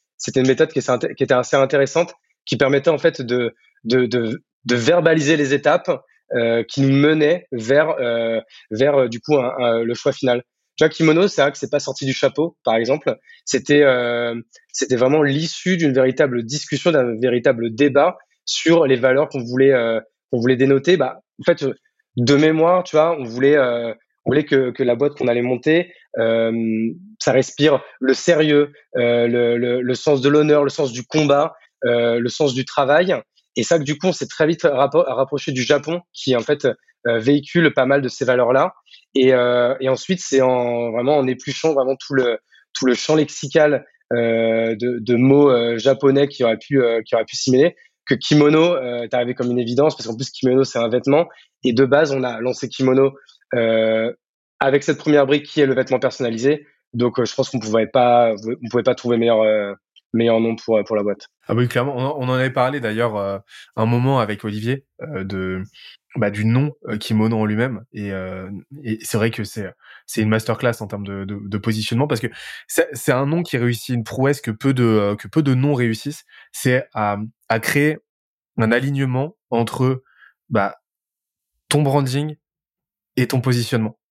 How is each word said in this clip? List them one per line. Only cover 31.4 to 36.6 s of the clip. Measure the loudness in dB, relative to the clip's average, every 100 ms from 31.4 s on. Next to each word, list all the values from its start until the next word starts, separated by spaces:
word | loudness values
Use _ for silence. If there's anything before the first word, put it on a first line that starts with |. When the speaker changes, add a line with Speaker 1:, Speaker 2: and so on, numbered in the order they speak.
| 0 -6 _ _ -2
Speaker 1:
euh, | 0 0 0
le | -2
sens | -2 -2
du | -2 -4
travail. | -2 2 2 2 -2 -6 _ _ -6
Et |
ça, | 0 0
que |
du | -2 -4
coup, | -2
on |
s'est | -2 -4
très | -2 0
vite | 2
rappo-, | 0 2 2 2 0
rapproché | 0 -2 -4 -6
du | -4
Japon, | 0 0 0 -8 -8
qui, | -8 -2 0
en |
fait, | 0 -2